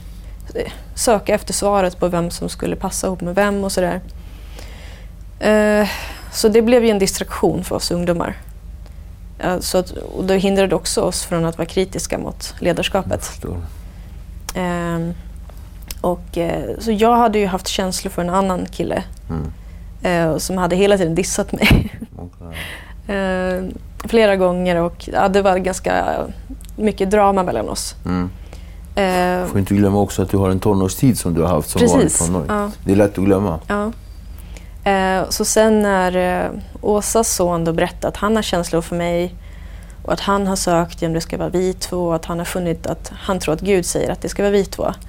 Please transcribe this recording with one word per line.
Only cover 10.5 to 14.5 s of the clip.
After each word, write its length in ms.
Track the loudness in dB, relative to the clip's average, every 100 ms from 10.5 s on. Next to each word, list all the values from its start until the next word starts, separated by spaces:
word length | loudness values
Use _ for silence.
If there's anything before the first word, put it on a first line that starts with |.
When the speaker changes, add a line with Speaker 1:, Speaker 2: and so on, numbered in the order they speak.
| 4 4 2
Speaker 1:
också 260 | 0 0
oss 220 | 0 -2
från 220 | -2 0 0
att 120 | -2
vara 80 | -4
kritiska 500 | -2 -2 -4 -4 -4
mot 360 | -4 -8 -12 -4
ledarskapet. 520 | -2 0 0 -2 -2
Speaker 2:
Jag 100 | -4
förstår. 340 | -6 -8 -8 -8 -8 -12 -16 -16 -16 -16 -14 -14 -10